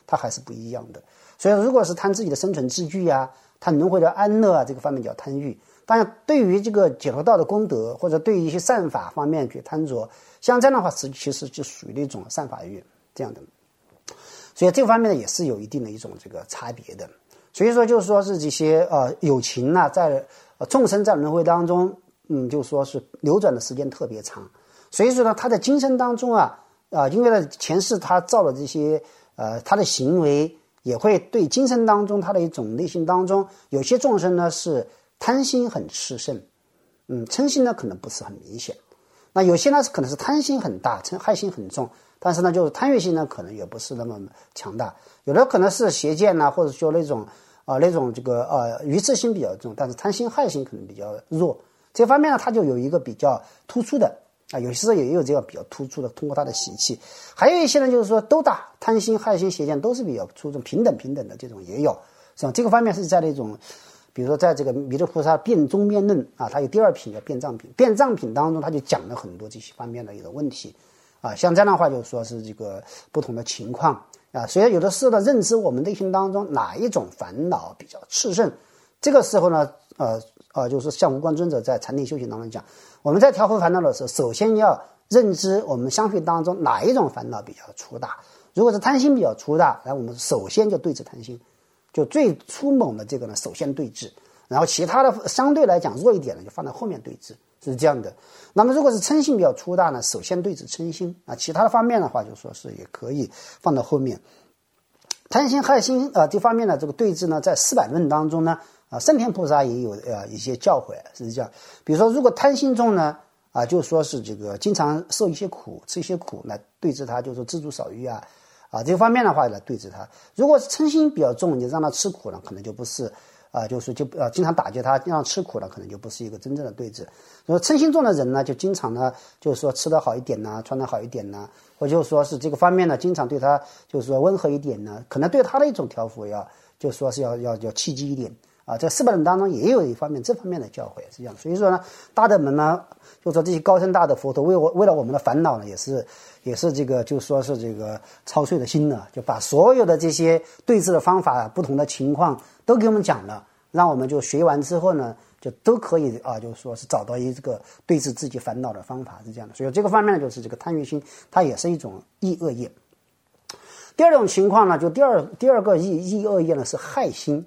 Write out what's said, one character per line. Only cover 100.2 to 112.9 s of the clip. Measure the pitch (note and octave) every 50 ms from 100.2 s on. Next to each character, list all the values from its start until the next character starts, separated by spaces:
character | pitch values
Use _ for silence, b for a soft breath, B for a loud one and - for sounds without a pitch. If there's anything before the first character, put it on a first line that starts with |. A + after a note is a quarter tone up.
先 | - - F#3 F3+
对 | F3 G3+ E3
治 | - -
嗔 | - - - E3 E3+
心 | D#3 - F#3 F3 F3 _ _
啊， | - B2
其 | - - D#3+
他 | D#3 F3+
的 | A3+ G#3+
方 | - A3+ A3+
面 | A#3+ A#3 G#3+
的 | D#3+ -
话 | - A#2+ G#2
就 | A2 A2
说 | - - -
是 | - - - B2+
也 | - - - -
可 | _ - A2+ A#2+
以 | C#3+ D3 A#2 -
放 | - - - - - _ - F3
到 | C#3+ B2+
后 | A#2+ - D3+ C3+
面。 | C3+ B2+ G2 - b b b b b b b b _ _ _ _ _ _ _ _ _ - - _ _ -
贪 | - B3 C#4+ B3
心、 | C4 C#4+
害 | - - B3+ A#3+
心， | - B3+ C4 B3 C#4 C#4
呃， | - F#3 D#3
这 | D3 G#3 G3
方 | - A#3 A3+
面 | A#3 A#3
的 | G3 D#3
这 | C3 D#3 D3
个 |
对 | - - A#3 G3+ E3
治 | - F3+ E3+
呢， | D#3+ D3+
在 | - F#3+ D#3+
四 | - - - C4
百 | - A#2+
论 | A2 C#3 E3+ E3+ C#3
当 | D3 D3+ D#3 D3+
中 | D#3+ E3
呢， | E3 E3 D#3+ B B B B B B B
啊， | A#2+ A#2+
圣 | - D#4 D#4+
天 | A#3 A#3+ A#3
菩 | F3 F#3 E3+
萨 | C#3+ D3+ C#3+
也 | C#3 B2 A#2 B2
有， | B2 G#2+
呃， | G2+ G#2+ - B2 A2+ G2+ G2+
一 | A2+ A2
些 | F#2+ - C3 B2
教 | A#2 - G3+ D#3+ B2+
诲， | - - - - - - _
是 | - B2 A2+
这 | A2+ C3
样。 | A#2 - B B B B B B B
比 | -
如 | D#3 E3
说 | A3 A3+
如 | A#3 D4
果 | B3 A#3+
贪 | A#3 - - C#4 C#4
心 | C#4 D4 C4+ B3
重 | A3 A#3+ A3+